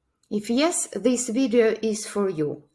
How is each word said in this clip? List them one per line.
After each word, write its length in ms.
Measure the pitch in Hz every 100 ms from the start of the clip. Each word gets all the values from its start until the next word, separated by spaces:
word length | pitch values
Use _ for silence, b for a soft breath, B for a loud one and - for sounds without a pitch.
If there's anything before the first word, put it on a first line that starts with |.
| _ _ -
If 200 | 208 208
yes, 360 | 240 320 349 -
this 420 | 202 214 247 -
video 440 | 226 269 240 220 -
is 260 | 220 208 -
for 220 | 208 196
you. 360 | 156 151 - -